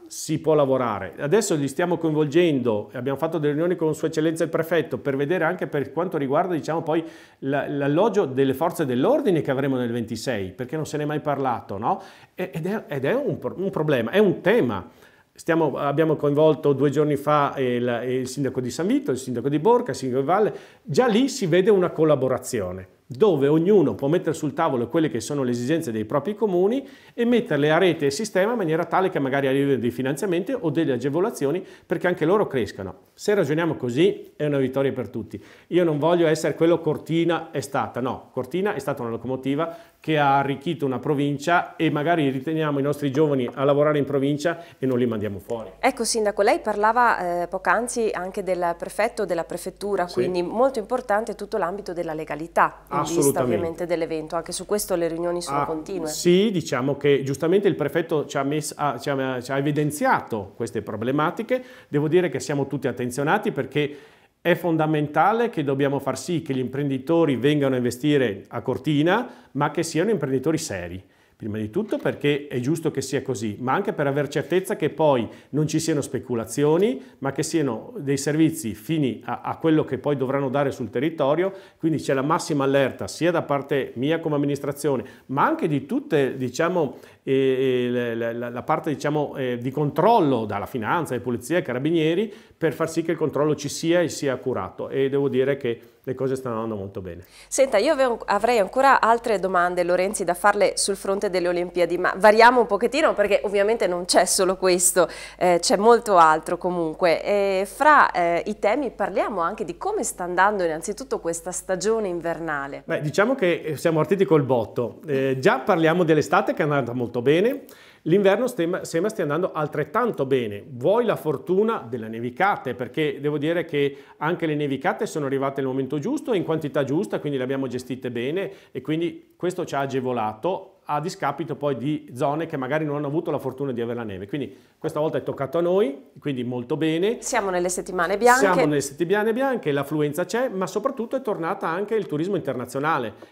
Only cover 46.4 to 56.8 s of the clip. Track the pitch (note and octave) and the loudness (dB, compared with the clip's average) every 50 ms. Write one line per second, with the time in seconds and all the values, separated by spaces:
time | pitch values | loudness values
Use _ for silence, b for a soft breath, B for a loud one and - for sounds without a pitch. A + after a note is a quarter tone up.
46.4 | G3+ A3 D4+ F4 - G#3+ G#3 G3+ G#3 A3 A3+ A#3+ A#3+ A#3 - - F3+ F3 F3 F3 | 2 2 2 2 0 -2 -2 2 2 2 4 4 4 4 2 0 -2 -2 -2 -2
47.4 | F3 E3+ - F#3 F#3 F#3+ F3 G#3 A#3+ B3 - B3 A3+ G#3 - - F3+ F#3+ F#3+ G#3+ | -4 -4 -6 -2 0 2 2 2 0 -2 -2 -2 -2 -2 -2 -4 -6 -6 -6 -6
48.4 | F#3+ F3 F#3 F3 F3 E3+ E3+ E3+ F#3 F#3+ - - G#3 A#3+ A#3+ - G#3 F3 F3 E3+ | -4 -4 -2 0 0 -2 -2 -4 -8 -8 -2 -2 -2 -2 -2 -4 -4 -2 -2 -4
49.4 | D#3+ - - E3+ - F#3+ F3+ - F#3+ G3+ G3+ F3+ F3 F3 - - F3+ F3 F3+ F3 | -4 -4 -8 -8 -8 -10 -10 -8 -4 -2 -2 -2 -2 -2 -2 -2 -2 0 0 -2
50.4 | F3 E3+ - G#3+ B3+ C#4 C4+ A#3 G3+ - B3 B3 A#3+ - G3+ G#3 A3+ A3 G3+ - | -2 -2 2 2 2 2 2 -2 -4 -4 -4 -4 -2 0 0 0 0 -2 -6 -8
51.4 | G#3 G3 - A3 F#3 E3 F#3 G3+ G#3+ G3+ F3 E3 E3+ E3 D#3 D#3 D#3 D3 D3+ D3 | -8 -6 -4 -2 -2 -2 -4 -6 -8 -8 -6 -6 -6 -6 -6 -6 -6 -6 -8 -8
52.4 | D#3+ E3+ - A3 F3+ D#3 - - - - - C#3+ D3 - E3 E3 D3 C#3 B2+ C#3 | -8 -2 2 2 2 2 2 -4 -12 -6 -4 -4 -2 0 0 4 4 4 4 2
53.4 | C3 B2 A#2 G2+ F2 E2 - - F3+ E3 F3 E3 E3 D3+ D#3+ D#3 D#3 D#3 F3 E3 | 2 0 0 0 0 -2 -4 -6 -4 -2 -2 -2 -2 -2 -4 -6 -6 -6 -6 -6
54.4 | E3 - F3 - F#3 - G#3 G#3 G#3 - F#3+ E3+ E3+ E3 D#3+ E3 E3+ F3 F3 F3 | -6 -6 -10 -10 -4 -4 -2 -2 0 -2 0 0 0 0 -2 -2 -2 -2 -2 -4
55.4 | F3 - C#3 C#3+ C#3+ D#3 D#3+ D#3 D#3 - G3 F3+ E3 D#3 D3+ - - F3 F3 F#3 | -4 -2 -2 -2 -2 -2 -4 -6 -6 -8 -8 -6 -6 -6 -6 0 4 6 6 6
56.4 | G3+ A#3 G3 F3 - - D3 B2 | 6 4 2 -2 -2 -2 -2 0